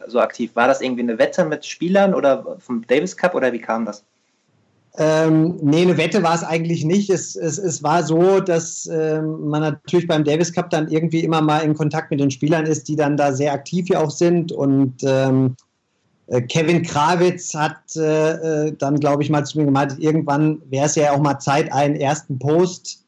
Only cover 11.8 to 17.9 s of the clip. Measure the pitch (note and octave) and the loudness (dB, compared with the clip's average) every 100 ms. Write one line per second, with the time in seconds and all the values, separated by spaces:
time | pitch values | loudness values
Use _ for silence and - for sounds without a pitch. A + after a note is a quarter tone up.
11.8 | D3+ C#3+ - C#3+ C#3 C3 D3+ E3 D#3 D3 | -2 -4 -4 -2 -2 0 0 0 0 -2
12.8 | - D3+ C#3+ D3 C#3+ C3 D3 C#3 - F3+ | -4 -2 0 2 0 0 -2 -2 -4 -6
13.8 | F3+ E3+ D#3 C#3+ E3+ F3 E3 - C#3 C3+ | 0 0 0 2 2 2 0 -2 2 2
14.8 | C3+ C3 C3+ C3 C3 C3 C3 B2+ _ _ | 2 0 0 2 4 2 2 -2 _ _
15.8 | _ _ _ _ - B2 B2 D#3+ D#3+ E3+ | _ _ _ _ -4 -2 -2 -2 2 0
16.8 | E3 D3 D3+ E3+ F3+ F3 - D#3+ D3+ D#3 | 0 0 2 4 2 0 -8 -4 -4 -4
17.8 | - | -12